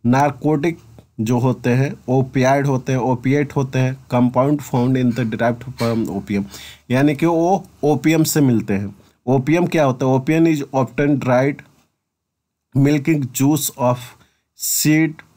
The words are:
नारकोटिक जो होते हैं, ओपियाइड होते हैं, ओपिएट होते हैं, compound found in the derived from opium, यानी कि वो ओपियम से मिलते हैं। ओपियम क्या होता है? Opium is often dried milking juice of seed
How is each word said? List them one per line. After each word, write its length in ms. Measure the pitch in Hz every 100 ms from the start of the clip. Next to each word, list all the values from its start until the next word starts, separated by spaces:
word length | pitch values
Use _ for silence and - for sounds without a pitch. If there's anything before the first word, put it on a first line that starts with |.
| 120
नारकोटिक 720 | 131 147 139 147 151 170 165 - - _ -
जो 200 | 110 123
होते 300 | 127 113 123
हैं, 240 | 123 135 - -
ओपियाइड 580 | 131 131 139 127 139 139
होते 240 | 131 -
हैं, 80 | 131
ओपिएट 560 | 123 123 131 143 143 147
होते 240 | 135 131
हैं, 260 | 131 131 -
compound 480 | 123 123 127 135 147
found 420 | - 131 123 131
in 160 | 123 117
the 160 | 113 113
derived 400 | 117 117 - -
from 420 | 117 113 107 98
opium, 260 | 98 101 101 - - - -
यानी 240 | 123 147 151
कि 100 | 165
वो 420 | 165 170 196 - _
ओपियम 400 | 143 143 151 165
से 180 | 156 160
मिलते 320 | 139 113 101
हैं। 220 | 98 101 - _ _ 123
ओपियम 400 | 139 135 165 175
क्या 180 | 170 139
होता 200 | 127 131
है? 60 |
Opium 440 | 131 135 160 165 156
is 300 | 139 131 127
often 340 | - 147 143
dried 360 | 127 123 139 139 - _ _ _ _ _ _ _ _ _ _ 135
milking 640 | 139 147 139 160 123 -
juice 300 | 139 151 - -
of 160 | 123 123 - - _ _ _ _
seed 500 | - - 151 156 160 156 _